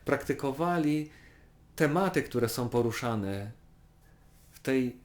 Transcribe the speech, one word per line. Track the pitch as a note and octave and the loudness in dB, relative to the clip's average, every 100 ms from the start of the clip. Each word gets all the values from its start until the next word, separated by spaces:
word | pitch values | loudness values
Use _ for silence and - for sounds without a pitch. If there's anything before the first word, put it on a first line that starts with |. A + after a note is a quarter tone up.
praktykowali | - C3+ - B2+ C#3 C3+ E3+ F3 D3+ D3+ D3+ - - - - - - - | -2 -2 0 -2 -2 -2 0 2 2 0 -4 -12 -20 -20 -20 -20 -8 0
tematy, | D3+ E3 F#3+ - | 2 2 2 0
które | - A#2+ A2+ | 0 0 0
są | - A#2+ | 0 0
poruszane | A#2+ A#2 G#2+ A#2+ A2 G2 G2 G#2 - - - - - - - - - - | 2 0 0 -2 -2 -2 -4 -8 -14 -20 -20 -20 -20 -20 -20 -20 -20 -20
w | - | -8
tej, | - C3 B2 - | 0 2 0 -4